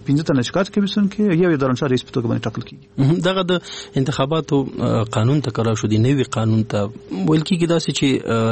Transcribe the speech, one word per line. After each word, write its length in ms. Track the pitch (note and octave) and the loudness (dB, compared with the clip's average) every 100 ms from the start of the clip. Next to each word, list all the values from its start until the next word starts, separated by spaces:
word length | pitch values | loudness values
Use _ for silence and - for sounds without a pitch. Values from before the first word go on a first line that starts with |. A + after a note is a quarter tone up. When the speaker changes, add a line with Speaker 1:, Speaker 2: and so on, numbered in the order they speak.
| - | 0
Speaker 1:
پنځه 160 | C#3+ | 0
تنه 180 | D#3+ C#3 | 2 0
شکایت 280 | A#2+ - G3 | 0 -2 -2
کمیسیون 400 | - G3+ G#3+ G3+ | 0 0 0 0
کې، 100 | G3 | 0
یو 320 | G#3 E3 F#3 | 0 4 2
یې 60 | D3+ | 2
د 20 | |
دانشاه 300 | C3+ B2+ D3+ | 2 0 0
رئیس 140 | B2+ - | 0 -2
په 60 | |
توګه 160 | C3+ A#2 | -4 -2
باندې 120 | A#2 A2+ | -2 -4
ټاکل 160 | A2+ | -8
کیږي. 380 | - - - - | -10 -16 -12 0
Speaker 2:
مهم. 160 | C3+ F3 F3 | 2 2 2
دغه 160 | F#3+ | 0
د 180 | F3 F3+ - - - C#3 | 0 -2 -4 -14 -6 -2
انتخاباتو، 640 | C3+ C#3 C#3 D#3+ D3 C#3 | -2 0 0 -2 0 0
آه، 420 | C#3 - A#2+ A2+ | 0 -2 -2 0
قانون 380 | A2 A2+ A2+ D3 | 0 0 2 2
ته 100 | C3 | 0
کله 220 | A2+ A2+ | -2 -2
شو، 140 | A2 A2 | 0 0
د 60 | |
نوي 300 | G#2+ A#2+ C#3 | 2 2 2
قانون 400 | B2 - A2+ A2 | 0 0 0 2
ته 260 | A2 G#2+ G2+ - - F#2+ B2 | 0 -2 -2 -6 -10 -4 0
ویل 120 | D#3 | 0
کیږي 240 | D#3 F3 E3 | 2 0 2
داسې 260 | E3+ D#3+ D3 | 0 0 -2
چې، 280 | C#3+ B2+ - | 0 0 0
آه، 260 | A2+ A2+ | 0 2